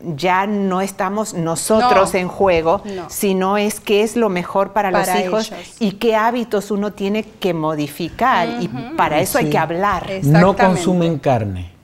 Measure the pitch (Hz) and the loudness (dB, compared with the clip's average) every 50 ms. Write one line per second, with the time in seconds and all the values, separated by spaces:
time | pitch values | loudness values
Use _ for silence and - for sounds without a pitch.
0 | - 175 151 135 170 185 180 185 196 208 208 202 196 190 185 185 196 196 - - | -10 -10 -6 -2 0 0 2 2 0 0 0 0 0 0 0 -2 -2 -4 -4 -4
1 | 196 185 202 220 214 208 - 175 165 165 165 160 - - 220 220 240 247 226 190 | -4 -4 -2 -4 -6 -4 -4 -4 -2 -2 -2 -2 0 2 2 4 4 4 4 4
2 | 196 180 190 185 180 175 - - 202 196 175 165 160 165 190 202 - 208 196 185 | 4 2 2 -2 -2 -2 -2 0 2 4 4 4 4 2 0 0 -2 -6 -10 -10
3 | 165 156 - - 214 196 190 185 185 190 202 208 208 214 208 - - - 208 202 | -10 -10 -6 -2 0 0 0 2 0 0 0 0 0 -2 -4 -4 -2 0 2 2
4 | 214 226 - 240 226 202 180 175 175 - - 196 196 190 - 214 202 190 180 202 | 2 2 0 0 0 0 0 -2 -4 -2 -2 -2 -2 0 0 -2 0 2 2 0
5 | 190 185 185 196 190 180 196 220 220 - 190 175 175 - - - 233 196 190 202 | 2 2 0 0 0 0 -2 -2 -2 -4 -8 -14 -16 -14 -8 -4 -2 -2 -2 0
6 | 240 233 220 214 214 233 233 254 220 233 - 202 196 - 214 202 202 208 202 - | 0 2 2 2 2 2 0 -2 -4 -2 -2 -4 -2 -2 -2 -2 -2 -4 -4 -4
7 | 196 196 208 220 220 - - - - 185 170 160 156 156 160 151 147 139 - - | -4 -2 -2 -2 -4 -6 -8 -4 -2 -2 -2 0 -2 -2 -2 -2 -4 -4 -6 -8
8 | 175 156 - - 220 262 233 185 170 196 240 240 175 - - - 226 240 330 311 | -8 -8 -4 0 0 2 2 2 0 -2 -2 -4 -6 -6 -6 -8 -10 -6 -2 0
9 | 175 156 156 - 185 - - 269 165 147 151 180 160 151 165 175 196 208 190 175 | 0 2 2 0 0 0 0 0 0 0 0 0 0 0 -2 -2 0 0 0 -2
10 | - - 190 190 143 139 156 170 180 196 196 196 196 190 180 - 165 180 180 175 | -4 -6 -6 -2 2 4 6 6 6 6 4 4 4 2 2 2 0 0 2 2
11 | 170 170 165 135 - 147 127 117 107 101 95 92 87 87 - - | 2 2 0 0 0 0 0 2 0 -2 -4 -6 -8 -10 -14 -18